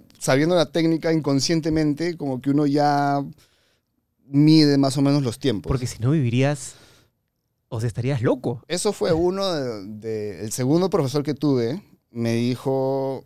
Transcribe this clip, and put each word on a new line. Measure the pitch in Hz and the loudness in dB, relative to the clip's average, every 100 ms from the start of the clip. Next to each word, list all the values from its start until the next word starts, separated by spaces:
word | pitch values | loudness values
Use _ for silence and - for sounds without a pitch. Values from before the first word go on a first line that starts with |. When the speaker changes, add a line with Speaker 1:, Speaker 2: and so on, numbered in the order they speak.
| - - | -10 -8
Speaker 1:
sabiendo | - 135 156 180 | 0 2 4 2
la | 151 | 2
técnica | 175 165 160 165 | 0 0 0 0
inconscientemente, | 160 147 139 131 165 160 156 151 143 170 165 | 0 2 0 2 0 0 0 0 0 -4 -4
como | 143 127 | -6 -4
que | 139 | 0
uno | 143 147 | 2 2
ya | 147 147 143 143 143 139 - _ _ _ _ _ _ _ _ 127 | 2 2 2 0 -2 -4 -12 _ _ _ _ _ _ _ _ -2
mide | 143 151 160 147 139 | 4 6 8 6 4
más | 139 135 | 2 2
o | |
menos | 139 147 | 2 2
los | 131 104 | 0 -2
tiempos. | 135 101 - | -2 -2 -2
Speaker 2:
Porque | 120 123 | -4 -4
si | - | -4
no | 123 | 0
vivirías, | 160 123 120 139 147 - - - _ _ _ _ _ _ _ - | 0 0 0 0 -2 -8 -18 -20 _ _ _ _ _ _ _ -10
o | 113 | -4
sea, | 120 | -4
estarías | - 120 139 | -2 -2 0
loco. | 117 262 135 120 - | 0 0 -2 -6 -6
Speaker 1:
Eso | 175 208 | -4 -2
fue | 202 196 | 0 0
uno | 160 175 190 196 | 2 2 0 -2
de, | 160 131 107 98 | -2 -4 -8 -10
de, | 107 113 110 104 85 | -12 -6 -6 -6 -8
el | 107 | -8
segundo | - 127 165 185 | -4 0 2 2
profesor | 190 135 147 | 0 -2 -2
que | 147 | -4
tuve, | 135 151 131 117 151 - _ _ | -2 0 2 0 -4 -12 _ _
me | 117 117 | -4 -2
dijo, | 117 120 123 139 135 131 135 135 131 | 0 -2 -4 -2 -2 0 -2 -4 -8